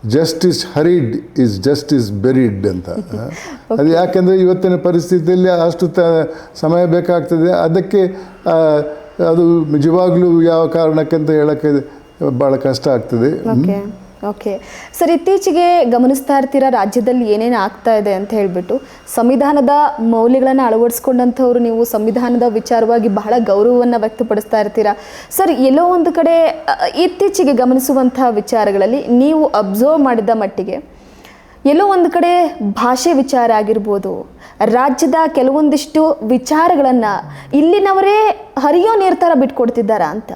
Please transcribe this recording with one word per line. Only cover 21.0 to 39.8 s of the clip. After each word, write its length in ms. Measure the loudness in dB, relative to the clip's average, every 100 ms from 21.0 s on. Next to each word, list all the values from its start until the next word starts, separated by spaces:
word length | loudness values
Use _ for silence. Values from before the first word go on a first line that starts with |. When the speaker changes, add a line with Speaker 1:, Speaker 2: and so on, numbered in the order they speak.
| -2 0 0 0 0 2
Speaker 2:
ನೀವು, 260 | 0 -2 -2
ಸಂವಿಧಾನದ 580 | -2 -2 -2 -2 0 0
ವಿಚಾರವಾಗಿ 600 | -2 -2 0 2 2 0
ಬಹಳ 240 | -2 0 -2
ಗೌರವವನ್ನ 580 | 2 2 2 2 2 0
ವ್ಯಕ್ತಪಡಿಸ್ತಾ 640 | -4 -4 -2 -2 -2 -2
ಇರ್ತೀರಾ. 380 | -2 -2 -2 -2 -10 -20 -10
ಸರ್, 200 | -2 0
ಎಲ್ಲೋ 420 | 2 2 4 2
ಒಂದು 180 | 2 0
ಕಡೆ, 540 | 0 2 2 0 -2 -6
ಆ, 160 | -4 -4 0
ಇತ್ತೀಚೆಗೆ 500 | -2 0 -4 0 0
ಗಮನಿಸುವಂತಹ 720 | 2 2 0 0 0 0 0 0
ವಿಚಾರಗಳಲ್ಲಿ 800 | 0 -2 -2 0 0 0 -2 0
ನೀವು 380 | 2 2 2 0
ಅಬ್ಸರ್ವ್ 540 | 0 -2 0 2 2
ಮಾಡಿದ 300 | 2 0 0
ಮಟ್ಟಿಗೆ 640 | -2 -2 -6 -8 -8 -12 -20 -20 -20 -20 -20 -20 -4 0
ಎಲ್ಲೋ 220 | 2 2
ಒಂದು 240 | 2 2
ಕಡೆ 480 | 2 2 2 0 -2
ಭಾಷೆ 500 | -6 -2 -2 0 0
ವಿಚಾರ 380 | 0 0 0 2 0
ಆಗಿರ್ಬೋದು, 720 | 0 -2 -2 -4 -4 -10 -12 -20 -20 -4 0
ರಾಜ್ಯದ 500 | 2 0 0 0 2 0
ಕೆಲವೊಂದಿಷ್ಟು 920 | 2 2 2 2 0 0 0 2 0 0
ವಿಚಾರಗಳನ್ನ 800 | -2 0 0 2 2 2 2 0 -4 -8 -18 -2
ಇಲ್ಲಿನವರೇ 920 | 0 2 2 2 2 2 2 2 -2 -6 -2
ಹರಿಯೋ 360 | 2 2 2 2
ನೀರ್ 160 | 2 2
ಥರ 160 | 2 2
ಬಿಟ್ಕೊಡ್ತಿದ್ದಾರಾ 760 | 0 0 -2 -2